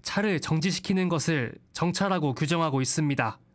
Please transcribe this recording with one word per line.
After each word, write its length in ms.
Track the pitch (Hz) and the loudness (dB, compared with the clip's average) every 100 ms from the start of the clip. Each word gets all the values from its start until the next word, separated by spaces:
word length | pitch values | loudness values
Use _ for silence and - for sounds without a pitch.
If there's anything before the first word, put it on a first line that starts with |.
차를 400 | - - 208 170 | -2 -2 0 0
정지시키는 640 | - 160 175 185 - 190 180 | 0 0 0 -2 0 0 2
것을 460 | 170 151 156 117 - _ | 0 0 0 -2 -8 _
정차라고 600 | - 170 175 196 180 147 | -2 -2 0 0 0 0
규정하고 480 | 127 151 165 160 135 | 0 0 2 2 0
있습니다. 580 | 127 - 151 139 113 - _ | 0 0 0 0 -2 -4 _